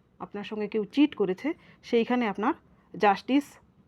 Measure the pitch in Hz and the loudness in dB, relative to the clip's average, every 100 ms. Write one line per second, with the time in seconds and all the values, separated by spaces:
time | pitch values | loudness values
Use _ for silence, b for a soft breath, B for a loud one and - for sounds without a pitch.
0 | _ - 202 202 202 214 208 220 202 - | _ -18 -14 -12 -10 -8 -6 -4 -4 2
1 | 285 - 185 185 277 349 B B - 233 | 2 2 -2 -2 -4 -6 B B -2 0
2 | 226 247 226 190 226 330 _ b b 175 | 0 0 -2 -2 -4 -4 _ b b 0
3 | 208 196 - 277 - - _ _ | 2 2 2 0 0 -14 _ _